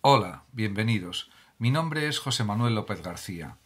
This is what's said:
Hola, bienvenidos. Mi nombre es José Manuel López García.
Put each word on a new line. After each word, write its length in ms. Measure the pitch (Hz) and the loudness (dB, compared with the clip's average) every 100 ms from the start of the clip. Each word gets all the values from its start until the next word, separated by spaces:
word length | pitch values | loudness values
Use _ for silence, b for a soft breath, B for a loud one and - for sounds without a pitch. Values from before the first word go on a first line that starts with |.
| - | 8
Hola, 360 | 135 90 82 _ | 6 4 -8 _
bienvenidos. 800 | 117 107 98 110 110 90 87 - B B _ | -4 -2 0 2 0 -2 -8 -10 B B _
Mi 140 | 117 | 0
nombre 360 | 147 165 151 151 | 2 0 -2 -2
es 120 | 139 | -2
José 240 | 135 - | -4 -2
Manuel 320 | 107 104 120 110 | 0 2 2 0
López 260 | - 92 | -2 -8
García. 560 | 82 85 - 87 76 - | -8 -10 -10 -10 -12 -16